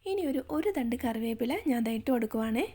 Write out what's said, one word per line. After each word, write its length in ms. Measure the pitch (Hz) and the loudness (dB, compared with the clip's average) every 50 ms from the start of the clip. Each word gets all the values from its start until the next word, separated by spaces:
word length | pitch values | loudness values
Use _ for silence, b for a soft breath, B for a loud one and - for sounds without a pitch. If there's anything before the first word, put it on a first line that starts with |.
| _ 381 | _ -2
ഇനി 140 | 392 403 349 285 | -2 0 0 0
ഒരു, 100 | 262 262 - - 302 302 | 0 -2 -2 -2 -2 0
ഒരു 140 | 320 415 392 294 | 0 2 0 0
തണ്ട് 180 | 240 233 233 254 - | 0 0 -2 0 -2
കറിവേപ്പില 500 | 240 220 220 226 226 226 220 233 240 302 415 - 311 | -2 0 0 -2 -2 0 -2 0 -2 -2 0 0 0
ഞാൻ 120 | 247 240 226 226 | 2 2 2 0
ദേ 60 | 226 220 | 0 -2
ഇട്ട് 100 | - - 262 | 2 2 2
കൊടുക്കുവാണേ. 520 | 240 226 214 - 220 220 220 220 240 381 440 | 2 2 0 0 0 0 2 2 0 0 -2